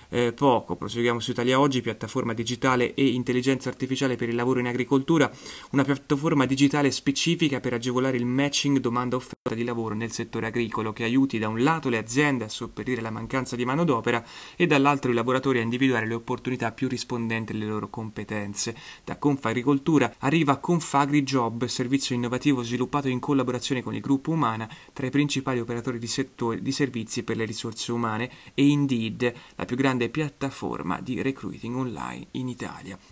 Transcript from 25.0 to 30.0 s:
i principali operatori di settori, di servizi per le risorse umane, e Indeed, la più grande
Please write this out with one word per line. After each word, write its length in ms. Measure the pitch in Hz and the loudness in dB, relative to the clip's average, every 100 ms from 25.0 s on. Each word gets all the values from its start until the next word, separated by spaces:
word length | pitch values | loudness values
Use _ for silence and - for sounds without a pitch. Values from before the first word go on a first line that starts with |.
| 127 | 0
i 60 | |
principali 480 | 139 147 135 131 123 | 2 2 0 0 -2
operatori 400 | 117 120 120 120 | -2 -4 -4 -4
di 80 | 113 | -2
settori, 560 | - 131 - 117 113 | -2 -4 -2 -2 -2
di 80 | 120 | -2
servizi 500 | 135 135 117 110 123 | 0 -2 -2 -6 -4
per 160 | 110 110 | -4 -2
le 80 | 110 | -4
risorse 460 | 110 117 - - | -4 -6 -6 -4
umane, 400 | 117 117 107 127 - - - | -2 -2 -2 -4 -8 -6 2
e 100 | 143 | 4
Indeed, 520 | 147 139 120 113 113 123 - - - | 6 2 0 -2 -2 -2 -2 -10 -10
la 100 | 90 | -4
più 100 | 123 | 0
grande 320 | 135 127 | 0 2